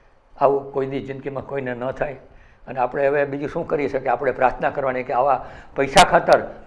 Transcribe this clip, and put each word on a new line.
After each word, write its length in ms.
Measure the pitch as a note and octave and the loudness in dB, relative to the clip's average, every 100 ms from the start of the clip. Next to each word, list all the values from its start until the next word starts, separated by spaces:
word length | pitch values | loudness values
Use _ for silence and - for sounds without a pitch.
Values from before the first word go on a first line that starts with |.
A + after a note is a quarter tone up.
| _ _ _ - | _ _ _ 0
આવું 320 | C#3 C#3 C#3 | 2 2 -2
કોઈ 140 | C#3 C3+ | -4 -4
દી 160 | C3+ | -6
જિંદગીમાં 440 | C3+ C3 C#3 C3 B2 | -8 -10 -8 -10 -8
કોઈને 280 | C#3 B2+ | -8 -6
ન 160 | A#2+ B2+ | -6 -6
થાય. 260 | - C#3+ B2+ - - - - - | -4 -6 -8 -18 -20 -20 -20 -12
અને 140 | C3 | -4
આપણે 280 | B2 D3 C#3 | -2 0 2
હવે 160 | C#3+ | 2
બીજું 240 | C#3 C#3+ D3 | 0 -2 -6
શું 180 | E3+ D#3+ | -6 -2
કરી 220 | D#3+ C#3 | -2 0
શકીએ? 200 | C3 C3 | -2 -2
આપણે 240 | A#2+ C#3 | 0 0
પ્રાર્થના 380 | B2+ B2+ - D3+ | 2 2 2 -4
કરવાની 320 | C#3+ C3+ B2+ | -2 -2 -2
કે 100 | B2 | -2
આવા 340 | B2 C#3 B2+ - - - - | 2 2 2 -2 -18 -10 -4
પૈસા 280 | C3+ G3 | 2 6
ખાતર 360 | F3 F3 - C3 - - | 6 6 6 4 4 -12